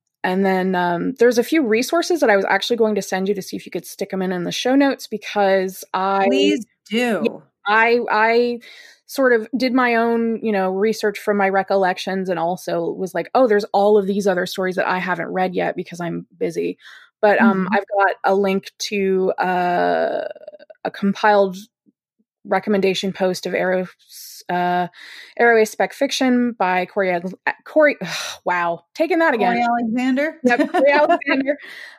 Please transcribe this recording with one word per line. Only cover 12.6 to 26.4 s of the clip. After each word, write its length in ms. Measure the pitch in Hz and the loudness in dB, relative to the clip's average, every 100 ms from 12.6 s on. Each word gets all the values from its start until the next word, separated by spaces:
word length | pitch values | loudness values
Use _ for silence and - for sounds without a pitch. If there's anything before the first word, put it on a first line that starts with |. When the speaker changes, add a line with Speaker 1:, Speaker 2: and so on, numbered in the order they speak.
| - 170 165 | -4 -4 -4
Speaker 1:
was 240 | 160 185 | -6 -6
like, 160 | 180 170 | -6 -2
"Oh, 120 | 240 262 | 2 4
there's 180 | 208 202 | 4 2
all 240 | 196 202 208 | 2 4 4
of 100 | 190 | 4
these 200 | 202 202 | 0 0
other 180 | 180 | 0
stories 320 | 185 - 185 185 | -2 -2 -4 -2
that 100 | - | -2
I 120 | 185 | -2
haven't 300 | 180 175 165 | -2 -4 -4
read 260 | 185 185 | -2 -2
yet 200 | 180 170 | -2 -4
because 260 | 165 185 170 | -4 -8 -8
I'm 260 | 170 170 180 170 | -8 -8 -10 -6
busy." 400 | 180 165 170 180 - - - - | -6 -4 -6 -6 -14 -20 -20 0
But, 180 | 214 196 | 2 6
um, 240 | 202 190 | 4 4
Speaker 2:
Mm-hmm. 100 | 185 | 0
Speaker 1:
I've 120 | 202 196 202 | -2 -2 0
got 200 | 196 - | 0 0
a 100 | - | 0
link 380 | 196 202 190 - - | 2 2 -2 -4 -12
to, 520 | - 202 190 190 185 | -6 -2 0 0 0
uh, 960 | - 180 180 180 175 175 165 160 - - - - - - - | -2 -2 0 0 2 2 2 0 -2 -6 -10 -18 -20 -20 -12
a 60 | - | -10
compiled 640 | - 196 196 214 208 196 185 214 _ _ _ _ _ _ _ 208 | -4 -2 2 4 4 4 -2 -18 _ _ _ _ _ _ _ -4
recommendation 640 | 190 190 202 190 185 196 | -4 0 0 0 -2 -4
post 340 | 180 185 185 185 | -2 -2 -2 -4
of 80 | |
Aro, 340 | 185 180 185 180 - _ - - - - | -4 -2 -2 -6 -12 _ -20 -20 -18 -8
uh, 380 | 180 180 180 175 - - - - - | -4 -2 -2 -4 -8 -20 -20 -12 0
Aro 220 | 240 226 | 4 4
Ace 80 | 220 | 2
Spec 240 | - 190 | 0 -4
Fiction 580 | - 277 - 262 247 | -2 -4 0 0 2